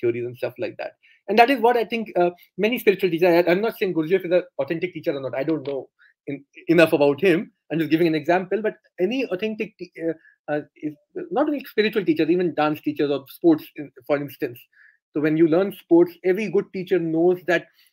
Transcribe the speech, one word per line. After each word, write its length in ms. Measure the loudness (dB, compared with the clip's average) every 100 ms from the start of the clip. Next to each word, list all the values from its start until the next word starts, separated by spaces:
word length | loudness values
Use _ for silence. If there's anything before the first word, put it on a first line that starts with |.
theories 240 | -2 -2
and 100 | -6
stuff 200 | -6 -8 -6
like 200 | -10 -8
that. 140 | -12 -12 _ _ -4
And 100 | 2
that 120 | 2
is 100 | 4
what 160 | 2 2
I 80 |
think, 260 | -2 -4 -4 0
uh, 140 | 0 0 _ -4
many 220 | -2 0
spiritual 280 | 0 2 2
teachers, 380 | 2 4 4 4
I, 40 |
I'm 100 | 2
not 180 | 0 -4
saying 160 | -4
Gurdjieff 300 | -2 0 0
is 80 | 0
an 100 | -2 -2 -6
authentic 340 | -4 -4 -6
teacher 240 | -6 -6 -4
or 40 |
not. 160 | -6 -6
I 80 |
don't 200 | -4 -4
know 240 | -4 -8 -10 _ _ _ -12
in, 180 | -12 _ -10 0
enough 260 | 4 4
about 280 | 4 2 2
him. 320 | 2 0 -2 _ -8
I'm 80 | -4
just 140 | 0
giving 160 | 2 2
an 80 | 0
example, 440 | 0 -2 -2 -4
but 140 | -4 -8 _ -4
any 260 | -4 -2 -4
authentic 520 | -4 -6 -6 -10 -12
te-, 140 | -20 -8
uh, 500 | -8 -8 _ _ -6
uh, 80 | -6 -6
is, 200 | _ -12 -12 _ -14 -6
not 160 | -2 -2
only 180 | -2
spiritual 400 | -6 -2 0 0
teachers, 240 | 0 0 2
even 260 | 2 0
dance 260 | 0 -2 -2
teachers 280 | -4 -2 -2
or 160 | -2 -6
sports, 360 | -2 2 2 0 -16
in, 160 | -16 -12
for 120 | -4 -4
instance. 420 | -4 -8 -8 -10 _ _ _ _ _
So 60 | -2
when 160 | 0 4
you 100 | 4
learn 260 | 4 0 -4
sports, 340 | 2 4 4 0
every 260 | -2 0 0
good 160 | -2 -2
teacher 260 | -6 -2 -2
knows 400 | 0 2 2 2 0
that, 200 | -2 -2 _ _